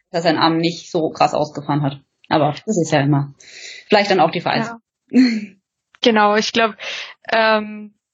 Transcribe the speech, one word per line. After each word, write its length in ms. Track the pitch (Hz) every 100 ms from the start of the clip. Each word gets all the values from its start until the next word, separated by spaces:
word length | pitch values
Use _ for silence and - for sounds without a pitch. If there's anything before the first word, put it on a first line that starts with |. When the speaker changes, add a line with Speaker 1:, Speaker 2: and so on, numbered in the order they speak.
| _
Speaker 1:
dass 120 | 170
er 80 | 170
den 80 | 156
Arm 180 | 151 165
nicht 340 | 170 170 -
so 180 | 175 156
krass 240 | - 147
ausgefahren 480 | - 147 - - 143
hat. 160 | 143 143 _ _ -
Aber 260 | 160 143 143
das 140 | - 185
ist 120 | 156
ja 80 | 151
immer 340 | 139 143 143 - - - - - -
vielleicht 240 | 208 202
dann 80 | 190
auch 100 | 165
die 120 | 175
Vereinzelung. 360 | 147 - 226 233 _ _ _
Speaker 2:
Ja. 100 | 240 254 220 202 190 _ _ _ -
Genau, 340 | 247 214 208 208
ich 160 | 214
glaub, 220 | 233 226 208 - - - - -
ähm, 640 | 226 220 214 214 214 208 _ _